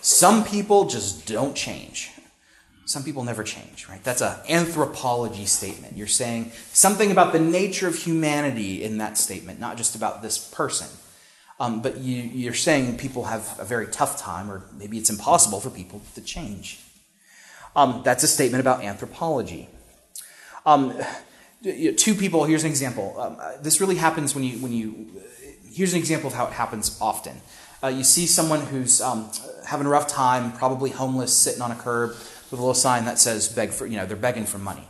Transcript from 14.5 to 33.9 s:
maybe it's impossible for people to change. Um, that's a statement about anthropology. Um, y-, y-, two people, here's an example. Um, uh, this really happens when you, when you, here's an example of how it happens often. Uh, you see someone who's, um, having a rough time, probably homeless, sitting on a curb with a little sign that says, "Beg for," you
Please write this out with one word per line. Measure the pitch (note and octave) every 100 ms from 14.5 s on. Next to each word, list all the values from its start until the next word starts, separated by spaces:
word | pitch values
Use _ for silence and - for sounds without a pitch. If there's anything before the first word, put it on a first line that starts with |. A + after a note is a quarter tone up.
| F#2+ - -
maybe | G#2 A2
it's | G#2+
impossible | G#2 C3 E3+ A3 G2+
for | C3
people | - F#2 G#2 - -
to |
change. | - - C#3+ G2 - - - _ _ _ _ - - - - -
Um, | C3+ A#2+
that's | - B2
a | D3+
statement | - B2+ A#2+
about | C#3 B2+
anthropology. | G2+ G2 A#2+ - E3 D3 F#2 E2 B1 - - _ _ - - - - - -
Um, | D3+ C3 A#2+
y-, | - - - - - _
y-, | F#3+ B2 D#3 D#3+
two | - G#3
people, | F#3+ D#3+ D3
here's | D#3
an | E3
example. | C3+ C3 B2 G2+ -
Um, | A#2 -
uh, | D#2+ B2+
this | D3 -
really | F#3+ E3+
happens | D#3+ D#3+ C#3+
when | C#3+
you, | C3 A#2
when | B2+
you, | A#2 A2 A2 A2 F#2 - - - - -
here's | - F#3
an | E3+
example | D3 D#3+ C#3
of |
how | A#2+ A#2+
it |
happens | - A2+ A2 G#2 -
often. | A2 - - B1+ - - - -
Uh, | C3+
you | C3
see | C3 - E3+
someone | - D#3+ D#3
who's, | C3+ C3+ B2+ -
um, | C3 A2+ G#2+ - - - -
having | C#3+ C#3+
a |
rough | C#3+ C#3+
time, | - C3 B2+ A#2+
probably | A2+ C3 C3 C3+
homeless, | - C3+ C3 A#2+ -
sitting | - B2
on | A#2+
a | A#2
curb | B2 A#2 A#2 A2+ - - -
with | B2
a |
little | B2
sign | B2 C3+ B2 A#2
that | -
says, | - A2 -
"Beg | - G#2+
for," | -
you | F#2+